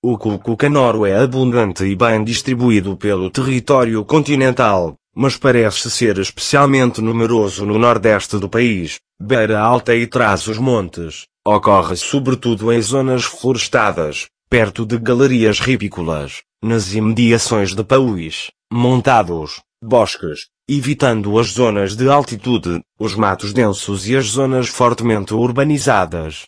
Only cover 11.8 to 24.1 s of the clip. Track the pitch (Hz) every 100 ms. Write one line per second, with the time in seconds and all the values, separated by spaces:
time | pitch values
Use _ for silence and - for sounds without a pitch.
11.8 | 87 90 - 139 131 127 123 110 110 117
12.8 | 107 135 131 127 113 - 123 123 - 131
13.8 | 107 87 78 73 - _ _ 123 107 98
14.8 | 110 117 117 123 139 127 110 101 123 131
15.8 | 101 - 82 78 71 - _ _ 110 113
16.8 | 92 104 107 113 120 113 - 110 98 95
17.8 | 101 135 131 95 80 - - _ _ 117
18.8 | 123 127 120 123 90 85 76 - _ _
19.8 | 113 123 101 - 85 73 - _ - 143
20.8 | 131 147 135 110 101 107 117 113 120 104
21.8 | 98 107 131 143 135 110 127 117 90 85
22.8 | - _ 110 95 107 95 104 104 113 95
23.8 | - 98 95